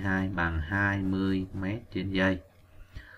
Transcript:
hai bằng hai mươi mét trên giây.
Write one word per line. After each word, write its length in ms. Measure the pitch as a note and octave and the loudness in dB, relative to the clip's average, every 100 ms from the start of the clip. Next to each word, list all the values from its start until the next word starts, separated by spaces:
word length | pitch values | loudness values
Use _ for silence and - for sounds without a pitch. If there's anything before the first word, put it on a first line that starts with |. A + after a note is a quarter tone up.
hai 260 | F#2+ F#2+ F#2+ | 2 0 0
bằng 300 | F2+ E2 E2 | 0 0 0
hai 380 | D#2 G2 G2+ G2+ | 0 2 2 2
mươi 480 | F#2+ F#2+ F#2+ F#2+ F#2 | 0 2 2 0 -2
mét 280 | G2 F#2+ G#2+ - | -4 -4 -4 -6
trên 180 | F#2+ F#2+ | -6 0
giây. 280 | F#2+ F#2+ F2+ - - - - - - - | 2 4 2 -6 -20 -20 -20 -16 -16 -16